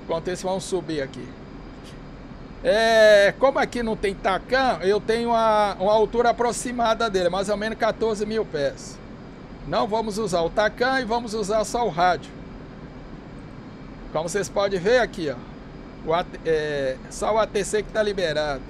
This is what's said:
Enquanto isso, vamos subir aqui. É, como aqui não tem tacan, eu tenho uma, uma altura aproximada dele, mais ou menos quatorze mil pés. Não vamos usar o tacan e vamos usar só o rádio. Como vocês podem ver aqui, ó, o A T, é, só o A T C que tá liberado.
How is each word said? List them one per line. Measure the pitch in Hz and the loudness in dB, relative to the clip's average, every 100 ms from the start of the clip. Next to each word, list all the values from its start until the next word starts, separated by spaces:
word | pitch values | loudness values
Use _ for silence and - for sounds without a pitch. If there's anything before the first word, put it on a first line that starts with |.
Enquanto | - 165 170 | -4 -4 -4
isso, | 180 185 | -4 -4
vamos | 190 | -4
subir | - 185 156 156 | -2 -4 -2 -4
aqui. | 135 - 127 - - - - - - - - - - - - - | -4 -8 -14 -14 -16 -16 -16 -16 -16 -16 -16 -16 -16 -16 -14 -4
É, | 165 208 226 226 214 208 202 - | 2 4 6 8 10 10 8 6
como | 269 277 | 2 4
aqui | 240 240 | 0 -2
não | 226 214 | -2 0
tem | 202 | -2
tacan, | 190 - 185 - 254 262 170 | 0 0 0 2 2 2 2
eu | 185 208 | 2 2
tenho | - 233 233 | 2 0 2
uma, | 226 226 214 202 180 | 2 4 4 2 2
uma | 185 | 4
altura | 214 208 233 240 | 4 4 4 2
aproximada | 226 240 208 254 240 233 220 226 | 4 0 0 -4 0 2 2 2
dele, | 190 175 | 2 2
mais | 180 196 | 0 0
ou | 202 | 0
menos | 214 226 | -2 0
quatorze | 226 - 220 208 | 0 2 0 0
mil | 208 220 | -2 -2
pés. | 196 156 139 - - - - - - - - - - | -2 0 -2 -2 -14 -14 -16 -16 -16 -16 -16 -14 -2
Não | 196 240 | 0 0
vamos | 220 220 196 | 0 -2 -2
usar | 214 175 | 0 0
o | 170 | 2
tacan | - 214 208 247 262 | 2 2 2 0 2
e | |
vamos | 226 240 233 | 0 -2 -2
usar | 220 190 220 | -4 0 0
só | 208 240 | 0 0
o | 226 | 0
rádio. | 160 180 160 - - - - - - - - - - - - - - - - - - - | 4 4 2 -4 -14 -14 -14 -14 -16 -16 -16 -16 -16 -16 -16 -16 -16 -16 -16 -16 -14 -6
Como | 156 170 | -4 -2
vocês | 202 180 | -2 0
podem | 208 202 196 | 0 0 2
ver | 180 254 | 4 4
aqui, | 214 - 151 | 4 -2 -4
ó, | 120 - - - - - - 156 | -4 -10 -16 -16 -16 -16 -10 0
o | |
A | 165 | 0
T, | 180 - 160 | 0 -6 0
é, | 156 151 143 135 131 - | 0 0 -2 -2 -4 -10
só | - 202 | -4 0
o | 220 | 2
A | 208 | 2
T | 208 | 0
C | 185 214 | 0 -2
que | 202 | -2
tá | 220 | 0
liberado. | 214 202 170 151 151 135 - | 0 0 0 0 -2 -4 -8